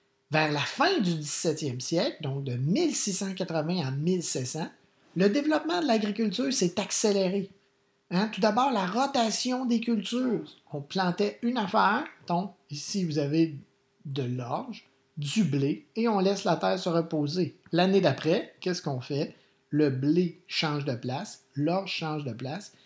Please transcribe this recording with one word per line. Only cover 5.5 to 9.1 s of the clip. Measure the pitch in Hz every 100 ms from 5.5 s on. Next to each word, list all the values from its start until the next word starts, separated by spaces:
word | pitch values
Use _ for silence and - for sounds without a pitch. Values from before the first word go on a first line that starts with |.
| 311 311 349
de | 294
l'agriculture | 220 208 202 220 185 269
s'est | 254 180 190
accéléré. | 190 - 220 196 185 202 185 - _ _ _ _ _
Hein, | 175 220
tout | 202
d'abord, | 214 214 269
la | 220 180
rotation | 220 277